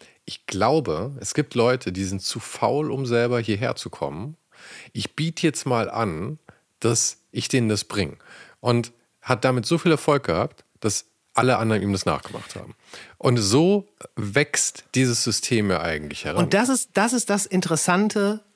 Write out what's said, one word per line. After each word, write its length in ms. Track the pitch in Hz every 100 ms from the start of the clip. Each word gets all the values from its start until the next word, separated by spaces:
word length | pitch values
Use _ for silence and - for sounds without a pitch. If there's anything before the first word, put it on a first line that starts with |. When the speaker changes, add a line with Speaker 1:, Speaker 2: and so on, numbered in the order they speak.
| - _ -
Speaker 1:
Ich 200 | - -
glaube, 640 | 92 110 156 110 78 127 139
es 160 | - -
gibt 180 | 147
Leute, 380 | 120 120 127 107
die 120 | 92
sind 160 | 95 95
zu 160 | - 117
faul, 500 | - - 110 139 151
um 160 | 135 127
selber 340 | 117 120 120
hierher 360 | 113 101 123 -
zu 160 | -
kommen. 440 | - 69 76 127 160 _ - - - -
Ich 220 | 113 - -
biete 300 | 160 - 160
jetzt 220 | - 135
mal 200 | 117 107
an, 480 | 110 107 78 113 151 - _ _ _
dass 400 | 113 123 - - _
ich 160 | - -
denen 220 | 131 110
das 140 | 104
bringe.“ 340 | - 101 76 - - - - _
Und 320 | 117 120 113 - _ _
hat 240 | - 117 131
damit 220 | 127 -
so 100 | 170
viel 140 | 175
Erfolg 320 | 151 - 143
gehabt, 400 | - 82 127 - _ _
dass 260 | 110 - - _ _ -
alle 220 | 127 117
anderen 260 | 113 107
ihm 80 | 101
das 160 | 95 90
nachgemacht 480 | 76 - - - -
haben. 180 | - - _ - - _
Und 180 | 131 120
so 500 | 101 131 175 202 202 _ - -
wächst 720 | 101 123 151 - - - - 127
dieses 280 | 127 113
System 460 | 117 - - 113 104
ja 120 | 85
eigentlich 440 | 82 78 73 - 147
heran. 180 | 165
Speaker 2:
Und 120 | 160 196
das 140 | 247
ist, 200 | 254 -
das 200 | 196 233
ist 160 | 247 -
das 160 | 202 -
Interessante 960 | 185 - 160 - 180 214 214 202 214 -